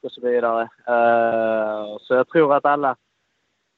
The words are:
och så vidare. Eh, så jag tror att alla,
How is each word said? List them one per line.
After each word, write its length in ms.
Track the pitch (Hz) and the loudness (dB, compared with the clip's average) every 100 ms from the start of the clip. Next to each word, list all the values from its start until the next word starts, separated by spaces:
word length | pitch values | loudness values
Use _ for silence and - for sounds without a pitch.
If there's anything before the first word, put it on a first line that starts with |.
och 100 | 135 | -10
så 80 | - | -8
vidare. 420 | 123 120 117 113 | -2 0 0 -2
Eh, 1400 | 113 _ - 120 117 117 117 113 110 110 107 107 104 107 | -4 _ -2 2 2 2 2 0 -2 -2 -4 -6 -10 -12
så 140 | - | -2
jag 140 | 127 127 | 0 0
tror 260 | 170 151 143 | 2 2 2
att 80 | |
alla, 320 | 143 147 139 123 _ _ _ _ _ _ _ | 0 0 -2 -6 _ _ _ _ _ _ _